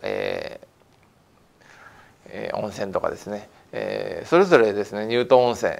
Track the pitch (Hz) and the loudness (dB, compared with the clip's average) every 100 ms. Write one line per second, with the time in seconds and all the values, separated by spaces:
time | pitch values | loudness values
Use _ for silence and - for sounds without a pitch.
0 | 101 101 98 90 - - - _ _ _ | -6 -4 -4 -6 -8 -14 -20 _ _ _
1 | _ _ _ _ _ _ - - - - | _ _ _ _ _ _ -20 -20 -20 -20
2 | - _ - 101 107 - 107 104 101 92 | -20 _ -18 -10 -8 -6 -6 -6 -4 -2
3 | 82 - - 104 - _ _ - 101 104 | -4 -6 -10 -12 -12 _ _ -8 -6 -6
4 | 101 85 - 170 190 156 110 101 101 104 | -6 -8 2 4 6 6 6 2 -4 -4
5 | 110 120 123 131 123 110 98 | -2 0 4 4 4 0 -2